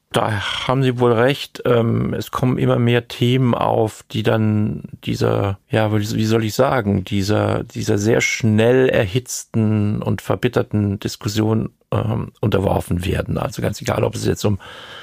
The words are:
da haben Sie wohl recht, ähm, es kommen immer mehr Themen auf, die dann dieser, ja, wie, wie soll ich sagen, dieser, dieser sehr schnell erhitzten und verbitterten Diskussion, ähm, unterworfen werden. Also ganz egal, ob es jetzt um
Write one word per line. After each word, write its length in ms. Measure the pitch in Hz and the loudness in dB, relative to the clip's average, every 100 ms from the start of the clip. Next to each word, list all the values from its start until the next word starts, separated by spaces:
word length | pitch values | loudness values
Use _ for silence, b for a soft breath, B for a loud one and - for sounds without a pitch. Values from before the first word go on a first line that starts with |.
| _ | _
da 560 | - 107 107 - - - | -2 -2 -2 -4 -4 0
haben 140 | 127 | 2
Sie 180 | 131 123 | 2 2
wohl 120 | 123 | 4
recht, 500 | 113 123 143 - - - | 4 2 0 -6 -4 0
ähm, 480 | 120 113 113 - | 2 2 0 -2
es 180 | - - | -4 -6
kommen 260 | - 127 127 | -2 0 2
immer 220 | 127 123 | 2 2
mehr 300 | 120 120 120 | 2 2 -2
Themen 440 | - 120 127 123 | -2 2 2 2
auf, 520 | - - 113 110 - - | 2 0 0 -2 -4 -8
die 120 | 110 | -4
dann 600 | 110 113 107 107 110 - - - | 0 2 2 2 0 -4 -10 -10
dieser, 560 | - 117 113 113 101 98 _ | -6 -2 0 2 0 -4 _
ja, 220 | 113 107 | 0 2
wie, 240 | 107 107 110 | 0 -2 -2
wie 100 | 110 | 0
soll 200 | 113 110 | 0 0
ich 80 | |
sagen, 500 | - 135 135 101 98 | 0 2 2 0 -2
dieser, 640 | 95 101 95 107 104 107 107 | -2 -2 0 2 0 -2 -4
dieser 320 | 117 107 104 | -6 -2 0
sehr 240 | 104 120 | 2 2
schnell 640 | - - 110 107 113 127 131 | 0 0 2 4 4 4 4
erhitzten 1120 | - 101 120 120 - - 117 107 107 104 113 | 2 0 -2 -4 -10 -6 -2 0 2 0 -2
und 200 | - 104 | -2 -4
verbitterten 760 | - 107 123 120 117 107 101 98 | -2 -2 0 -2 -2 0 0 -2
Diskussion, 720 | 113 - 107 107 107 110 123 - _ | -6 -6 -4 0 0 0 -2 -10 _
ähm, 400 | 107 110 113 - - | -2 -2 -4 -6 -4
unterworfen 640 | 98 92 95 90 - 87 | 0 2 2 0 0 -2
werden. 340 | 90 85 - - | -2 -2 -2 -4
Also 240 | - - | -4 -4
ganz 200 | 113 104 | -4 -4
egal, 240 | 117 - 117 | -4 -2 -2
ob 100 | 110 | -2
es 100 | 107 | -2
jetzt 200 | 95 107 | 0 -2
um 140 | 101 B B B B | -2 B B B B